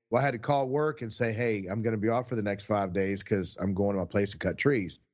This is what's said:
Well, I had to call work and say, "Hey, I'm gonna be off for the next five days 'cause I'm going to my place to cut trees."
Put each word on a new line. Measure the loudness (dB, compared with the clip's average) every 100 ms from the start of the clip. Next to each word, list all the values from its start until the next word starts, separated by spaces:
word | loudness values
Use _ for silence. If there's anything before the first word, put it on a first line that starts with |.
| -2
Well, | 2
I | 2
had |
to | 0
call | 0 0 2
work | 0 -2 -2
and | -6
say, | -2 -2
"Hey, | 0 0 0 -2
I'm | -2
gonna | 0 0
be | 2
off | 2 0
for | -2
the |
next | -2 -2
five | 0 0 0
days | 0 0 -2
'cause | 0 0 0 -2
I'm | -2 2
going | 2 2
to |
my | 0
place | 0 0
to | -2
cut | -4 0
trees." | 2 2 -2 -10 _